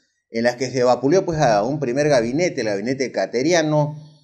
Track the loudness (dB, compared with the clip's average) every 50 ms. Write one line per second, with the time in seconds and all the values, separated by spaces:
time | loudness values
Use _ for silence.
0 | _ _ _ _ _ _ -6 -2 0 0 0 -2 -6 -4 -2 0 2 2 2 2
1 | 2 2 2 2 2 0 -2 0 2 2 4 2 2 0 -2 -4 -4 -4 -2 0
2 | 2 2 2 2 2 0 -2 -2 -2 -2 -2 -2 -4 -2 -2 -2 -2 -4 -2 -2
3 | -4 -4 -2 -4 -4 -2 -2 0 0 2 2 2 2 2 2 0 0 0 -4 -10
4 | -16 -20 -20 _